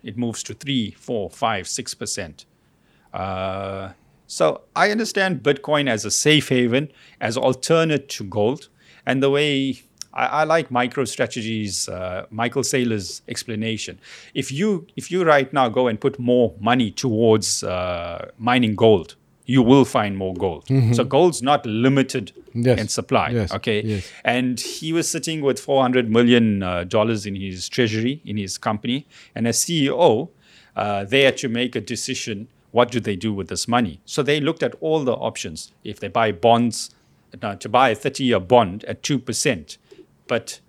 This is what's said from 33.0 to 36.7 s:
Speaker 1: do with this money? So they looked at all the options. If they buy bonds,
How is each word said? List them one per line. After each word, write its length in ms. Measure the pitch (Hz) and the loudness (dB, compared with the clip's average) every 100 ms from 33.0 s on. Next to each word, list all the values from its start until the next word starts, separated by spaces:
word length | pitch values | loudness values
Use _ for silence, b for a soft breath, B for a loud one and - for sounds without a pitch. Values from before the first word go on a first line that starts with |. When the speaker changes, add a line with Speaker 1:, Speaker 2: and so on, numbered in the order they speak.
| 110 98 | -4 -4
Speaker 1:
do 180 | 107 | -4
with 140 | 101 87 | -4 -6
this 200 | 92 - | -6 0
money? 320 | 117 107 76 - | 0 0 -6 -8
So 160 | - | -4
they 200 | 139 151 | -2 0
looked 220 | 139 120 | -2 -2
at 120 | 131 - | -4 -4
all 240 | 160 160 131 | -2 0 0
the 80 | |
options. 580 | 117 113 - 95 78 - _ - | -2 -4 -6 -10 -12 -16 _ -16
If 160 | 101 | -12
they 80 | 101 | -4
buy 240 | 117 113 | 0 0
bonds, 560 | 92 117 117 120 | 4 4 6 4